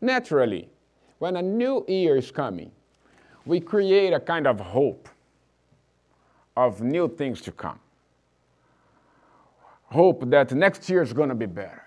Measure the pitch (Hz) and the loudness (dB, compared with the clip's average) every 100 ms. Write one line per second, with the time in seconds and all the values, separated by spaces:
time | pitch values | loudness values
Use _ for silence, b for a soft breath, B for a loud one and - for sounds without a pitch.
0 | 240 254 247 147 120 92 85 _ _ _ | -2 -2 0 2 2 -2 -10 _ _ _
1 | _ _ 175 180 180 220 247 262 - 190 | _ _ -6 -4 -2 -2 -2 -2 -2 0
2 | 175 135 123 - 131 87 87 - _ _ | 2 2 -2 -6 -6 -8 -14 -20 _ _
3 | b b b b 143 175 170 208 196 196 | b b b b -4 -4 -2 -2 2 4
4 | 190 165 175 170 139 107 90 123 139 - | 4 0 -2 0 0 0 -2 0 0 -2
5 | - - _ _ _ _ _ _ _ _ | -14 -20 _ _ _ _ _ _ _ _
6 | _ _ _ _ _ - 123 95 117 165 | _ _ _ _ _ 0 0 0 -4 -2
7 | 165 170 135 117 - - 82 - _ _ | -2 -4 -6 -8 -12 -12 -12 -12 _ _
8 | _ _ _ _ _ _ b b b b | _ _ _ _ _ _ b b b b
9 | b b b b b b b b _ 131 | b b b b b b b b _ 4
10 | 180 - 123 143 131 131 190 - - 180 | 4 4 2 4 4 2 2 0 0 0
11 | 135 113 147 120 110 87 92 - | 0 0 -2 -2 -6 -8 -12 -16